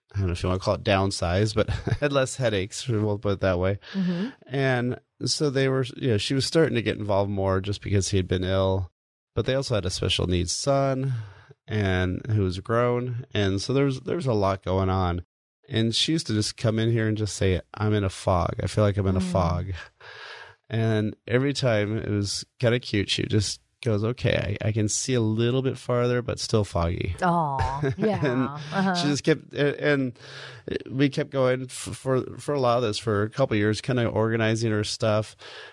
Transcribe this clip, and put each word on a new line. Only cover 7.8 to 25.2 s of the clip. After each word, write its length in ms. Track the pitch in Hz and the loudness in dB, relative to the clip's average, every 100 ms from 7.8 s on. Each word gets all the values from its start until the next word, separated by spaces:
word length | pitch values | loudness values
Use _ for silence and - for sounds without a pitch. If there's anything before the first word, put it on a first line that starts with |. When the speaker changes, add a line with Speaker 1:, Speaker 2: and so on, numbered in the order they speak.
Speaker 1:
because 280 | - 98 92 | 0 0 2
he 80 | 98 | 0
had 100 | 90 | 2
been 160 | 92 | 0
ill. 480 | 92 95 95 95 92 _ _ _ _ - | 0 2 2 0 -4 _ _ _ _ -4
But 100 | 113 | 0
they 80 | |
also 220 | 131 131 110 | -2 0 -2
had 100 | 92 | -2
a 40 | |
special 360 | - 95 - 87 | -2 0 0 2
needs 240 | 90 90 | 2 0
son 640 | - 143 139 135 131 135 120 104 - - - - | -2 0 2 2 0 -2 -4 -8 -16 -20 -20 -4
and 520 | 107 95 92 92 92 - | 0 2 2 0 -2 0
who 160 | 107 | 2
was 160 | 95 92 | 2 -2
grown. 640 | - 117 123 123 123 120 - | -2 2 2 0 -2 -6 -4
And 300 | 107 98 98 | 0 2 0
so 100 | - | 0
there 120 | 131 | 2
was, 160 | 143 131 | 2 0
there 160 | - 170 | -4 -2
was 100 | 131 | 0
a 60 | |
lot 320 | 107 98 95 | 2 2 0
going 260 | 87 95 95 | 0 0 2
on. 320 | 95 90 87 - _ _ _ - | 2 0 -2 -8 _ _ _ -4
And 260 | 113 113 | 0 0
she 160 | 110 - | 0 0
used 160 | 160 - | 0 0
to 80 | |
just 220 | 107 104 - | 0 -2 -2
come 240 | 113 110 | 0 2
in 100 | 113 | 2
here 160 | 117 110 | 2 0
and 100 | 107 | 0
just 200 | 104 - | -2 0
say, 240 | 98 90 - | 2 2 -2
"I'm 220 | - 107 | -2 2
in 80 | 107 | 2
a 80 | 95 | 0
fog. 460 | - - 90 85 - | 0 0 2 0 -2
I 60 | - | -2
feel 160 | - | 2
like 140 | 104 95 | 2 2
I'm 100 | 95 | 2
in 100 | 95 | 2
a 40 | |
Speaker 2:
Mm. 100 | 92 | 2
Speaker 1:
fog." 360 | 175 85 87 92 90 - _ - - - - - - _ | 2 2 0 -4 -8 -12 _ -20 -18 -18 -18 -20 -20 _
And 460 | 110 113 110 107 - - | 0 2 2 0 -4 0
every 240 | 123 139 | 2 2
time 440 | 135 127 107 104 110 | 2 2 2 2 -2
it 140 | - | 0
was 340 | 104 101 - - _ | 0 0 -4 -10 _
kinda 220 | 120 123 | 2 2
cute, 280 | - 107 95 | 0 0 0
she 140 | - | -2
just 380 | - 107 95 - _ _ | 2 2 0 -4 _ _
goes, 180 | 117 104 | -2 0
"Okay, 560 | 110 127 101 82 90 101 | 0 0 0 2 0 -2
I, 60 | 110 | -2
I 40 | |
can 160 | 110 107 | 0 0
see 260 | - - | -2 0
a 60 | 123 | 0